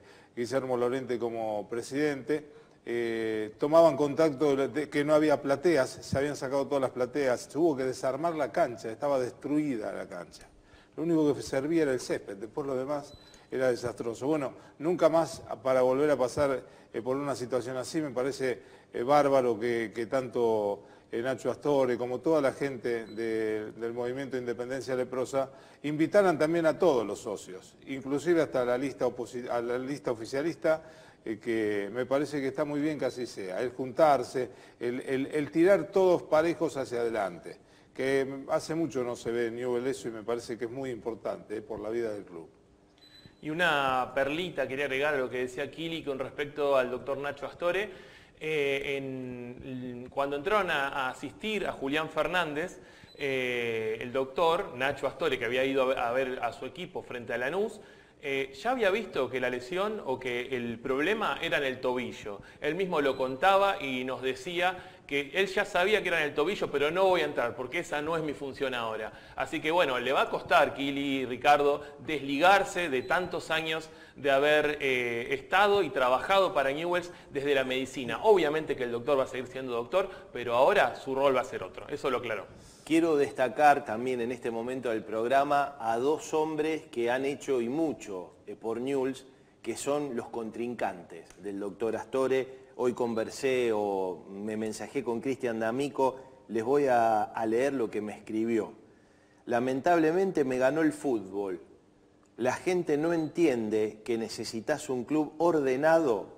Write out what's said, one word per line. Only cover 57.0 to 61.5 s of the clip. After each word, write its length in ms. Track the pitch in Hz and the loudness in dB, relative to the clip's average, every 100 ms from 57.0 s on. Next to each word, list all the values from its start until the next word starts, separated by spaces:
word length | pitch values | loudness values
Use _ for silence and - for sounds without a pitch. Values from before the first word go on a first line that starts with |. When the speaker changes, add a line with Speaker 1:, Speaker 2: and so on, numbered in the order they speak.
Speaker 2:
frente 320 | - 123 113 | -10 -10 -4
a 40 | 120 | -2
Lanús, 420 | 131 185 220 - - - - - | -2 -2 -4 -6 -20 -20 -20 -12
eh, 320 | 143 135 135 - | -4 -2 -2 -4
ya 120 | 226 | -2
había 200 | 262 196 | 2 2
visto 380 | 214 - 151 123 | 2 -2 -2 -2
que 100 | 127 | 0
la 120 | 127 | -2
lesión 500 | 123 - 180 208 214 - | -2 -4 -4 -2 -4 -4
o 120 | 127 | -4
que 380 | 131 120 120 127 | -4 -4 -4 -4
el 220 | 117 117 | -4 -4
problema 580 | 131 131 160 226 175 139 | -2 0 0 0 -2 -2
era 160 | 165 | -2